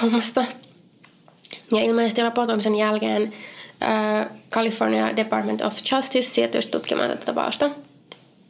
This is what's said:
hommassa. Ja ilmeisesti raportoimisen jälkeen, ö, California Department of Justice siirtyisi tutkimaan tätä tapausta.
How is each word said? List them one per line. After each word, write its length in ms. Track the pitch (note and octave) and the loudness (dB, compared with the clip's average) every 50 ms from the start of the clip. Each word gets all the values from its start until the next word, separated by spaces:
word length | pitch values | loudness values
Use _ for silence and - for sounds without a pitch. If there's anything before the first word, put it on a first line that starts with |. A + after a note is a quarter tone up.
hommassa. 440 | A#3 A#3 A3 A#3+ A3+ - - C4 B3 - - - - - - - - - _ _ - - - - _ _ - _ - - - - - - | 0 2 2 2 0 0 0 0 0 -2 -4 -10 -18 -20 -20 -20 -20 -20 _ _ -20 -20 -20 -20 _ _ -20 _ -20 -18 -18 -14 -6 -2
Ja 100 | A3+ G#3+ | 0 2
ilmeisesti 400 | A3+ A3+ A3+ A#3 A#3 A3+ A3 A#3 | 4 4 4 4 2 2 2 2
raportoimisen 540 | A#3 A#3 A#3 B3 A#3+ A#3 A3+ G#3+ G3+ A3 G#3+ | 0 0 2 0 0 2 0 0 2 2 2
jälkeen, 580 | G#3 G#3+ G#3+ G#3+ G#3+ G#3+ A3 G#3+ G#3 G#3+ A3 - - - - - - - - - - | 2 2 2 2 0 0 0 0 0 0 -2 -4 -10 -16 -18 -18 -18 -18 -14 -8 -4
ö, 440 | - - A3 A3 G#3+ G#3+ G#3+ G#3+ G#3+ - - - - - | 0 0 2 2 2 2 0 0 -2 -2 -6 -14 -10 -4
California 640 | - A3+ A3+ A#3 A3 - A3+ A3 A3 - A3 A3+ A3+ | 0 0 0 0 0 0 0 2 2 2 2 2 2
Department 460 | A3 G#3+ A3 A3 A3 G#3 G#3 G#3+ G#3+ | 0 0 0 0 -2 0 0 -2 -2
of 120 | - G#3+ G#3 - - - | -2 -2 -2 -4 -2 0
Justice 380 | C4+ C4 B3+ C4 - - - - | 0 0 0 2 0 0 0 0
siirtyisi 400 | - - - - A3+ A3+ A3 - | 2 2 2 2 2 -2 -2 -2
tutkimaan 400 | - - - - - - - - | -2 -4 -2 -2 -2 0 0 -2
tätä 160 | - - - | -2 -4 -4
tapausta. 440 | - - - - - - - D4 C#4+ C#4+ D4 - - - - - - - - - - _ _ - | -4 -2 -2 -2 -2 0 0 0 -2 -2 -4 -14 -20 -20 -20 -20 -20 -20 -20 -20 -20 _ _ -20